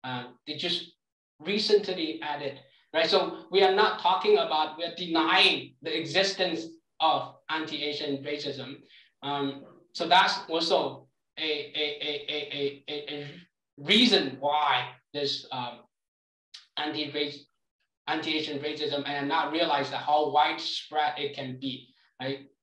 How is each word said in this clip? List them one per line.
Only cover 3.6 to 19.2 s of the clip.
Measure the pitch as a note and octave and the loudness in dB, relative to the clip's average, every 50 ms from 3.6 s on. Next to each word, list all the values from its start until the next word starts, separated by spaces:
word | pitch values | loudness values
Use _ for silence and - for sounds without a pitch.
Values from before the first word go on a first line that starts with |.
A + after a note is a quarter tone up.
| G3 | 6
are | F#3 F#3+ | 6 6
not | G3+ G#3+ - - - | 6 4 4 2 2
talking | - F3 F#3+ F#3+ G#3 G#3 G#3+ | 2 2 2 4 6 6 6
about, | F3+ D#3+ - E3+ D#3 D#3 D3+ D#3 | 6 4 2 2 0 0 0 -4
we | E3 E3+ | -8 -8
are | E3 E3 | -8 -6
denying | - F3+ E3+ D#3+ D#3+ D#3 D#3 F#3 F#3+ F#3+ F#3+ D#3 C3+ B2+ - _ _ | -8 -6 0 0 2 2 4 4 6 6 4 4 0 -6 -12 _ _
the | - D#3+ D#3 | -8 -6 -4
existence | E3 - - - F#3+ G3 F#3+ - - F#3 F3 D#3+ - - - - _ _ _ _ _ | -4 -4 0 0 0 2 2 0 -2 -2 -2 -2 -4 -6 -10 -14 _ _ _ _ _
of | D#3+ D#3+ - - - - - _ _ - | 2 2 2 2 -2 -8 -14 _ _ -6
anti-Asian | D#3+ D#3+ D#3 D3+ D3+ C#3+ C#3+ D3 C#3+ - D3+ C#3+ C#3 C3+ C#3 | -4 -4 -4 -6 -6 -6 -4 -4 -4 -4 -4 -4 -4 -4 -4
racism. | D3 D3 D3 - D3 C3 B2+ A#2+ B2+ D3 - - _ - - _ _ _ _ | -6 -6 -6 -6 -8 -8 -8 -10 -12 -12 -16 -18 _ -20 -20 _ _ _ _
Um, | C3+ C#3 C#3+ C#3+ C#3 C#3 C3+ - - - - - _ _ _ | -8 -6 -4 -2 -2 -4 -6 -8 -16 -20 -20 -20 _ _ _
so | - E3+ | -6 4
that's | E3 E3+ F#3 G3 - - - - - | 6 8 8 8 6 2 -2 -4 -2
also | D#3+ E3 E3 - - - - C3+ C3+ - - _ _ _ _ _ _ | -2 0 2 4 2 2 2 0 -6 -8 -18 _ _ _ _ _ _
a, | - D#3+ | -8 -4
a, | D#3 D3+ D3 C#3+ C#3+ C#3 D3+ D3+ D3 D3 - | -4 -4 -4 -6 -8 -4 -4 -4 -4 -4 -6
a, | D#3 D3+ D3 C#3 - - | -6 -6 -6 -6 -6 -6
a, | D3 D3 C#3 C#3+ C#3+ | -6 -6 -6 -8 -6
a, | C#3+ C#3+ C#3 C#3 - _ | -4 -4 -4 -4 -8 _
a, | - D3+ D3 D3 D3 D3 | -10 -10 -8 -8 -8 -10
a | D3 D3 C#3+ E3 F3+ - _ _ _ _ _ _ | -10 -10 -12 -14 -18 -20 _ _ _ _ _ _
reason | - C#3 D#3+ G#3 A3+ B3+ A3 G3+ E3+ D3 C3+ B2+ B2+ | -12 0 4 6 6 6 6 6 4 2 0 -4 -2
why | C#3 C#3+ D3 D3+ D3 C#3 C3 B2+ B2 - - _ _ _ - | 0 0 2 2 2 2 2 0 -2 -6 -12 _ _ _ -6
this, | D3 C#3+ C3+ - - - - | -4 -2 -2 -4 -6 -8 -10
um, | C#3 B2+ B2+ B2 A#2 A2+ - _ _ _ _ _ _ _ _ _ _ _ _ _ - - _ _ _ | -8 -8 -8 -8 -12 -14 -20 _ _ _ _ _ _ _ _ _ _ _ _ _ -20 -20 _ _ _
anti-race, | - D3+ D3+ C#3+ D3+ D3+ C#3 C3+ D3 D3 C#3+ C#3+ - - _ _ _ _ _ _ _ _ _ _ _ _ | -8 -6 -6 -4 -6 -6 -4 -2 -2 -2 -2 -4 -12 -18 _ _ _ _ _ _ _ _ _ _ _ _
anti-Asian | D3 D#3 D#3+ - D#3+ D#3 D#3 D3+ D3+ C#3+ C#3 | -4 -4 -2 -2 -2 -2 -2 -2 -2 -4 -4
racism | D3 D3+ D3 C#3+ D3+ C#3 C#3+ C#3+ C3+ | -4 -6 -4 -4 -4 -2 -2 -2 -2
and | C#3+ C#3+ C#3+ | -2 -4 -2